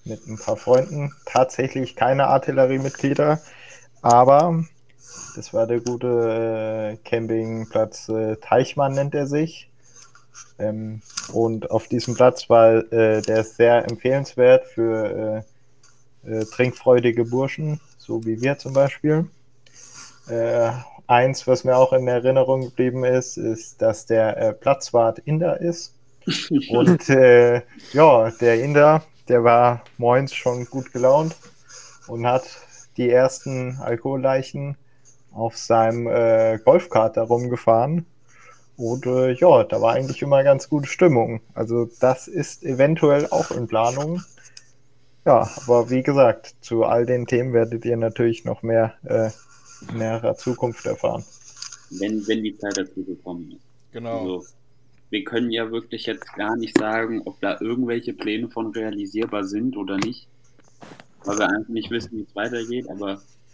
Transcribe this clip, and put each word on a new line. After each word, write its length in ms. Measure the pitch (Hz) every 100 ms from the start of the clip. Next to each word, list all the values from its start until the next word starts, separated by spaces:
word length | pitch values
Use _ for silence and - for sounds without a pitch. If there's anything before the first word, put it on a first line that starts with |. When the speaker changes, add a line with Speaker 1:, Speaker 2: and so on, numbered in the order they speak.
| -
Speaker 1:
mit 220 | 107 -
ein 100 | 107
paar 200 | - 110
Freunden. 540 | - 127 - 147 143 - -
Tatsächlich 680 | - 127 - 131 135 127 -
keine 320 | 123 135 135
Artilleriemitglieder, 1120 | 131 - 135 127 135 135 - 139 147 147 156 - - - - - _
aber 600 | 120 120 127 143 175 165 160 _ _ _ - - - -
das 160 | - 110
war 100 | 113
der 140 | 120
gute, 1120 | 120 120 123 120 117 113 113 110 110 110 107
äh, 160 | 110 -
Campingplatz, 1000 | 117 113 113 110 113 113 110 110 - -
äh, 260 | 110 110 110
Teichmann 580 | - 123 131 - 139
nennt 220 | 135 143 147
er 100 | 139
sich. 460 | 143 160 - - _ _ - - - _ - - -
Ähm, 420 | 107 110 110 110 - - -
und 380 | 110 113 110 -
auf 160 | 110 -
diesem 280 | 123 120 120
Platz 340 | 127 123 -
war, 420 | 117 113 113 110
äh, 300 | 117 110 107
der 200 | 104 110
ist 140 | 110 -
sehr 320 | 117 117 123
empfehlenswert 760 | 117 127 135 135 - 127 127 -
für, 760 | - 113 110 107 98 107 110 110 _ - _ _ _ _ _ -
äh, 60 |
äh, 140 | 110 107
trinkfreudige 800 | - 127 - - 123 120 117 117
Burschen, 540 | 123 135 - 156 151 _ -
so 260 | - 117 113
wie 160 | 113
wir 160 | 131 143
zum 160 | 135
Beispiel. 540 | 135 139 - 151 156 180 _ _ _ _ - - - - - -
Äh, 440 | 117 117 117 117 123 - - -
eins, 400 | 120 127 131 -
was 160 | 123
mir 120 | 131 127
auch 160 | 131
in 140 | 131 123
Erinnerung 540 | 123 123 135 131 131
geblieben 420 | 127 - 127 127
ist, 340 | 127 127 127 -
ist, 440 | 110 113 - -
dass 240 | 110 107 -
der, 320 | 113 110 104
äh, 160 | 113
Platzwart 640 | - 139 139 - 120 113 -
Inder 400 | - 156 170 139
ist. 340 | 170 170 - _ _ _ -
Speaker 2:
<laughs> 440 | - - 139 -
Speaker 1:
Und, 400 | 120 123 175 -
äh, 540 | 131 127 120 120 120 - - -
ja, 400 | 135 156 120 110
der 320 | - 120 117
Inder, 400 | 139 147 147 156 - _ -
der 160 | 123
war 400 | 120 117 120 120 - -
morgens 360 | 120 127 139
schon 320 | - 127 123 123
gut 280 | 135 127
gelaunt 420 | 123 127 143 160 - - - - - - - -
und 180 | 117 120
hat 200 | 127 - - - - - -
die 140 | 123
ersten 680 | 123 131 - 139 131 127 131
Alkoholleichen 960 | 117 117 135 135 131 131 131 139 139 143 _ _ - _ _
auf 240 | - 113 -
seinem, 500 | - 113 113 117 117
äh, 520 | 117 113 113 113 110
Golfkart 540 | - 170 - 113 110 -
herumgefahren. 880 | 113 120 123 120 - 113 131 170 165 _ _ - - - _ -
Und, 280 | 117 127 123
äh, 280 | 127 131
ja, 320 | 123 175 131 107
da 160 | 123
war 120 | 113
eigentlich 280 | 120 135 131
immer 220 | 139 139
ganz 260 | 139 131 -
gute 180 | 151 139
Stimmung. 540 | - 180 127 113 117 -
Also 360 | - 113 120 117 -
das 280 | 127 127 -
ist 340 | 175 143 -
eventuell 640 | - 127 147 165 147 143 147
auch 240 | 151 151
in 160 | - 117
Planung. 560 | 110 117 131 151 175 - _ - - _ _ _ _ _ _ 170
Ja, 240 | 120 - - -
aber 240 | 120 113
wie 140 | 131
gesagt, 520 | 131 139 123 107 - -
zu 220 | - 113 110
all 200 | 117 120
den 200 | 123 117
Themen 260 | 123 127
werdet 300 | 117 113 117 120
ihr 120 | 117
natürlich 480 | 113 110 120 113 117
noch 180 | 107
mehr, 300 | 113 113 110 -
äh, 260 | - 113 110 - _ - - - -
in 80 | 113
näherer 380 | 113 113 113 -
Zukunft 500 | - 120 123 117 -
erfahren. 400 | 117 117 - - - - - - - -
Speaker 2:
Wenn, 360 | 92 101 107 104
wenn 160 | 110
die 140 | 110 98
Zeit 200 | 104 98
dazu 260 | 90 -
gekommen 480 | 92 87 92 87 80
ist. 100 | - _ _ _
Speaker 3:
Genau. 280 | 113 117 113
Speaker 2:
Also, 260 | 92 90 - _ _ _ _ _ -
wir 140 | 107
können 280 | - 117 120
ja 180 | 113 113
wirklich 360 | 113 113 113 -
jetzt 260 | 107 -
gar 220 | - 107 117
nicht 220 | 110 -
sagen, 440 | 107 110 113 113 -
ob 140 | -
da 200 | 101 -
irgendwelche 520 | 110 120 120 117 -
Pläne 360 | - 104 110 120
von 220 | 120 113
realisierbar 720 | 113 110 101 98 104 113 104
sind 340 | 95 104 127 104
oder 200 | 95 98
nicht, 300 | 107 123 - _ _ _ _ _ - - - _
weil 140 | - 104
wir 100 | 95
einfach 220 | 104 113
nicht 220 | 113 -
wissen, 260 | 117 95 110
wie 60 | 104
es 80 | 101
weitergeht, 540 | 113 120 117 123 123
aber 320 | 95 101 98 _ _ _